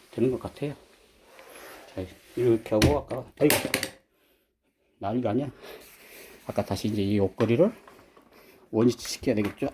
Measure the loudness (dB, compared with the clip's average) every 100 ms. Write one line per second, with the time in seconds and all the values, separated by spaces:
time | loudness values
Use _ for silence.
0 | _ -2 -2 -2 -8 -8 -8 -8 -18 _
1 | _ _ _ -20 -20 -20 -20 -20 -14 -10
2 | -10 -12 -10 0 2 2 2 2 4 2
3 | -2 -10 -10 2 2 2 0 -4 -6 -10
4 | _ _ _ _ _ _ _ _ _ -10
5 | -4 -2 0 -2 -4 -8 -18 -20 -20 -20
6 | -20 -20 -20 -16 -8 -4 -2 -2 -2 0
7 | 2 2 0 2 2 4 4 0 -14 -20
8 | -20 -20 _ -20 -20 -20 _ 2 2 2
9 | -6 -6 -2 0 -2 -4 -6